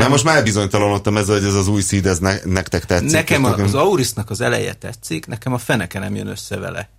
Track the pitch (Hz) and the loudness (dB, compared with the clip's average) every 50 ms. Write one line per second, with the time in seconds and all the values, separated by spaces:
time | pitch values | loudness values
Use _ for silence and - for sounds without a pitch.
0 | 117 127 143 131 123 160 156 147 117 110 98 104 101 92 - 104 104 104 101 101 | 2 4 4 4 4 4 4 4 4 2 2 0 0 2 2 2 2 2 2 0
1 | 101 107 101 107 101 98 107 101 98 101 98 101 92 98 104 101 95 - 101 98 | 0 0 0 2 2 2 2 2 2 2 2 2 2 2 0 0 0 0 0 2
2 | 90 95 92 80 92 95 98 - - 92 92 95 87 - - 90 - - 92 90 | 2 2 2 2 2 0 0 0 -2 -2 -2 -2 -2 -2 -2 -2 0 0 0 0
3 | 120 143 160 160 160 - 170 143 135 123 92 101 98 98 107 135 156 196 202 143 | 2 2 0 0 0 2 2 2 2 2 2 2 2 2 2 2 2 2 2 2
4 | 123 107 - 110 104 - 104 98 123 120 120 110 101 95 - - - 92 - - | 0 -2 -2 -6 -6 -6 -4 -2 -2 0 0 -2 -2 -4 -8 -10 -12 -14 -14 -12
5 | - - - - - - - - - 131 127 120 - - - 107 87 - - 98 | -10 -8 -8 -8 -8 -10 -12 -8 -6 -4 -4 -4 -2 -2 -2 -2 -2 -4 -6 -8
6 | 95 101 101 101 101 101 98 98 - - 104 98 95 92 87 - 104 - _ | -8 -6 -6 -6 -6 -8 -10 -10 -10 -10 -8 -8 -8 -8 -8 -10 -12 -14 _